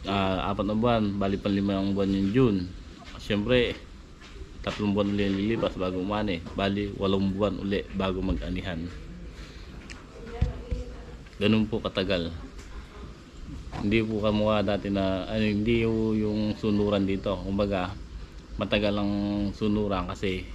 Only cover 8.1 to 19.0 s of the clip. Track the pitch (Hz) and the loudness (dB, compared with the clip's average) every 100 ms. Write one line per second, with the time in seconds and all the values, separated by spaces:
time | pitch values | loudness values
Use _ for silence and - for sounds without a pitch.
8.1 | 92 92 87 85 90 92 85 85 - - | 0 0 -2 -2 -4 -4 -6 -6 -10 -12
9.1 | - - - - - - - - - - | -12 -14 -14 -14 -14 -14 -14 -14 -16 -16
10.1 | - - - - - - - - - - | -16 -12 -2 -2 -2 -6 -6 -6 -12 -14
11.1 | - - - 101 110 110 110 98 101 95 | -16 -16 2 4 6 4 0 0 0 2
12.1 | 92 82 82 - - - - - - - | 2 0 -4 -10 -12 -12 -12 -12 -14 -14
13.1 | - - - - - - - 104 113 110 | -14 -16 -14 -12 -10 -10 -4 4 4 4
14.1 | 110 107 107 107 107 101 101 101 98 95 | 2 2 4 4 4 4 0 2 2 2
15.1 | 95 92 110 107 104 107 117 113 110 110 | 0 -2 0 2 2 4 4 4 2 2
16.1 | 107 107 107 107 104 110 104 104 101 98 | 2 2 2 0 0 2 4 4 4 2
17.1 | 95 107 92 92 98 101 98 90 101 - | 0 0 -2 -2 0 2 0 -2 -6 -12
18.1 | - - - - - 101 104 104 104 | -12 -12 -14 -10 -6 0 2 2 2